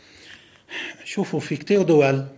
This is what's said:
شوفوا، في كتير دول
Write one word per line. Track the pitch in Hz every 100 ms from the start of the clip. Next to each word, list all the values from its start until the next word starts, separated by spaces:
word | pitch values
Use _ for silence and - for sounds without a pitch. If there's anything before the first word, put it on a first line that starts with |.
| _ - - - _ _ _ - - -
شوفوا، | - - - 156
في | - 143
كتير | - 202
دول | 170 156 139 135 135